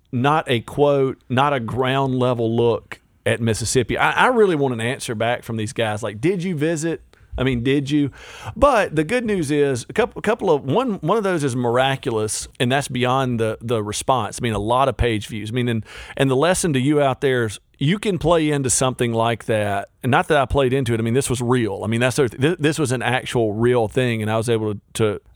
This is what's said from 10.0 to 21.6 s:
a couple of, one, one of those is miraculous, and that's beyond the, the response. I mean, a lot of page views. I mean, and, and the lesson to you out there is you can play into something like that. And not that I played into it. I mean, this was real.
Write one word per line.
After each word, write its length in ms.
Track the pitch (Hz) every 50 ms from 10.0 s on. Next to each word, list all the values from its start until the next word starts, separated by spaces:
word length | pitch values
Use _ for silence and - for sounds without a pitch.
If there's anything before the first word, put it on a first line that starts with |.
| 247 240 -
a 40 | 143 -
couple 260 | 208 233 - 226 185
of, 140 | 156 135 -
one, 300 | 127 151 226 269 254 196 -
one 160 | - 156 208
of 60 | 233 196
those 200 | 190 180 160 147
is 120 | 139 117
miraculous, 920 | 127 123 120 117 127 131 135 135 135 - 131 113 107 107 110 - - - - - -
and 120 | 135 123
that's 160 | 131 143 135
beyond 520 | - 131 123 120 123 127 135 131 123 120 110
the, 180 | 113 110 110 -
the 220 | 117 117 123 110 104
response. 560 | 104 104 - - - 131 120 104 98 101 -
I 20 |
mean, 120 | 117 117 107
a 60 | 101
lot 280 | 101 110 120 127 139 135
of 80 | 113
page 300 | - 120 120 110 104 -
views. 240 | - 123 104 107 107
I 20 | 117
mean, 140 | 127 120
and, 180 | 123 117 110 - - - - - - -
and 160 | - 135 135
the 40 | 127
lesson 380 | 131 151 175 185 - - 170 139
to 60 | 127
you 200 | 123 143 151 147
out 200 | 143 135 123 -
there 240 | - 135 127 123 117
is 140 | 107 101 - _ _ _
you 220 | - 135 147 202 208
can 180 | - 220 180
play 320 | - - 160 175 165 156 151
into 220 | 147 143 135 123
something 420 | - - 139 127 123 - 127 117 113
like 320 | 113 113 117 117 - -
that. 440 | - 117 107 104 104 98 101 104 - _ _
And 80 | - 127
not 200 | 131 165 185 -
that 80 | 156 143
I 60 | 131
played 280 | - - 143 135 127 131
into 220 | 139 131 113 120
it. 40 | 113
I 40 | 113
mean, 100 | 113 117
this 160 | 135 131 -
was 100 | 123 127
real. 400 | 123 117 127 127